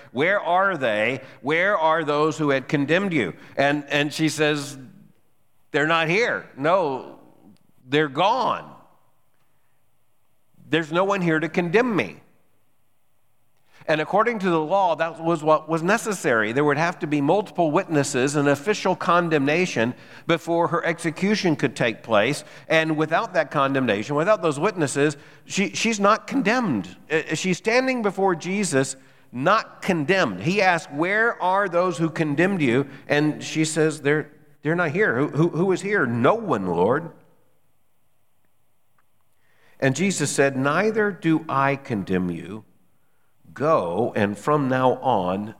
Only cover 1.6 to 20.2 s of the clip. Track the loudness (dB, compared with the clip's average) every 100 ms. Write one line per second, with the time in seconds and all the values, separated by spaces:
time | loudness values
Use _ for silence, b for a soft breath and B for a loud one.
1.6 | 0 0 0 0 0 0 0 0 0 0
2.6 | 0 -2 2 0 0 -2 -2 -6 B 0
3.6 | 0 0 -2 -2 -2 0 -2 0 0 0
4.6 | -6 -14 -18 -20 -20 _ _ _ _ _
5.6 | _ -2 0 0 2 0 0 -2 -8 -4
6.6 | 0 2 0 -4 -10 -18 -20 -20 -20 -20
7.6 | _ _ -2 0 0 0 0 2 0 -4
8.6 | -8 -20 -20 _ _ _ _ _ _ _
9.6 | _ _ _ _ _ _ _ _ _ _
10.6 | -4 -2 0 0 0 0 2 0 0 -2
11.6 | 2 2 2 0 -4 -8 _ _ _ _
12.6 | _ _ _ _ _ _ _ _ _ _
13.6 | b b -2 -2 0 0 0 0 0 0
14.6 | 2 0 2 0 -4 -4 -2 0 2 2
15.6 | 2 -2 0 0 0 -4 2 2 2 2
16.6 | 2 2 0 -2 -4 -2 0 0 -2 -2
17.6 | 0 0 0 0 0 0 0 2 2 2
18.6 | 0 -2 0 -2 2 2 2 0 2 0
19.6 | 0 0 -2 -2 B B